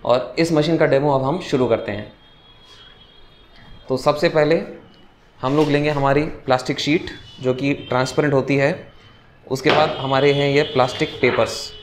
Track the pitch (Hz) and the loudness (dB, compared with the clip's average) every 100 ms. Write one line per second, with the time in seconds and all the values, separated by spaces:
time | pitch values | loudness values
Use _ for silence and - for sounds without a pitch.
0 | - 127 - - 165 156 151 160 151 135 | 2 0 0 -2 0 2 2 2 2 2
1 | 147 135 131 180 - 135 120 110 - 101 | 2 0 0 -4 -2 0 2 0 -2 -8
2 | - - - - - - - - - - | -10 -20 -20 -20 -20 -20 -20 -20 -20 -20
3 | - - - - - - - - - 131 | -20 -20 -20 -20 -20 -20 -20 -20 -6 -2
4 | - - 170 156 147 170 202 - - - | 0 2 0 2 2 0 -2 -16 -20 -20
5 | - _ _ - 131 147 147 147 151 143 | -20 _ _ -8 -2 2 2 2 0 0
6 | 139 139 160 - - 127 - 135 139 165 | 2 2 0 -6 -2 0 0 -4 0 -2
7 | - - - - 127 127 139 139 - 123 | -2 -16 -20 -6 -4 -2 -2 -4 -2 -2
8 | 131 - 147 139 131 139 139 180 - - | 0 0 2 0 0 0 0 -2 -12 -20
9 | - - - - - 131 143 151 156 147 | -20 -20 -20 -20 -10 -2 2 2 2 -2
10 | 135 135 143 143 143 139 147 - 127 - | 0 2 4 2 2 2 2 0 0 0
11 | 156 - 123 117 110 - - - | -6 0 0 2 -2 -4 -12 -16